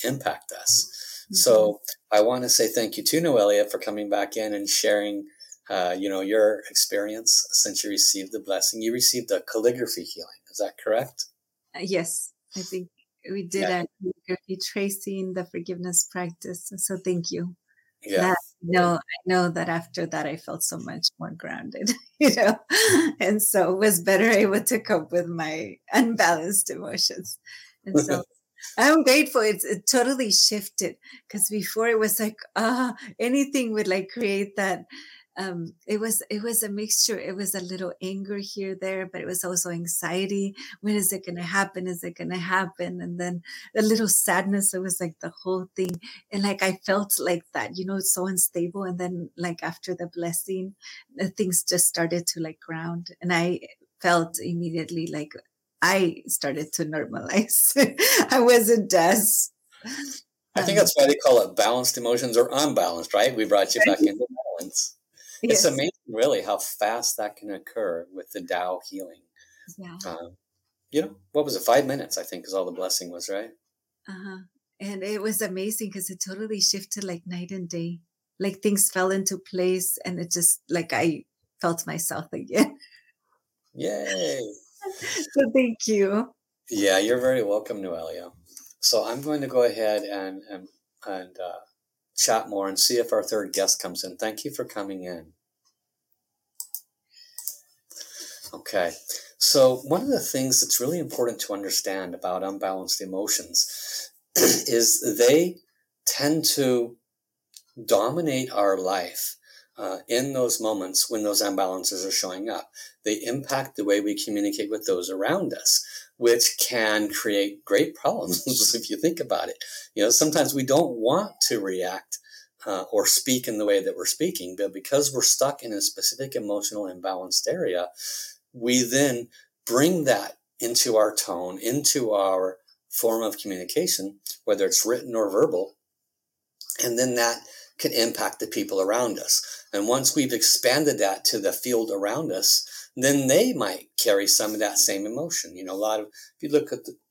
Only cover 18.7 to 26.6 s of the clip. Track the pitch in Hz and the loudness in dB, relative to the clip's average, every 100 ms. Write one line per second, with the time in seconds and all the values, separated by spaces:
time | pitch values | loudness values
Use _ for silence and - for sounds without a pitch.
18.7 | 180 175 170 - - 180 185 180 165 165 | 4 4 2 -2 -8 0 2 2 0 -2
19.7 | 170 170 - 165 156 151 160 - 165 - | -2 -4 -6 -4 -4 -4 -6 -8 -6 -4
20.7 | 170 - - 165 - 160 165 - - - | -4 -10 -4 -4 -2 -12 -12 -12 -10 -10
21.7 | - 208 254 - - 294 - 202 220 - | -6 -4 -4 -6 2 4 6 4 2 0
22.7 | - 440 370 320 - 185 214 - 196 170 | 2 4 4 4 0 0 2 2 2 2
23.7 | 190 214 180 170 196 226 214 214 196 - | 2 2 2 4 4 6 4 4 2 0
24.7 | 226 - 190 151 175 170 170 160 156 107 | -2 0 -2 0 -2 -2 -4 -6 -6 -10
25.7 | - - 214 233 226 175 170 165 196 | -14 -2 2 2 4 4 2 0 -2